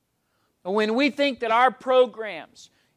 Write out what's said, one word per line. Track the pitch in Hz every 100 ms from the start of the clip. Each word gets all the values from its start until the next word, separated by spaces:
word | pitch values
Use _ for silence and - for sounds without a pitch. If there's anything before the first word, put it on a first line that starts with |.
| _ _ _ _ _ _
When | 175 208 214 226
we | 285
think | - 285 240
that | 233
our | 226 254
programs | - 254 254 254 202 214 165 123 - - _ _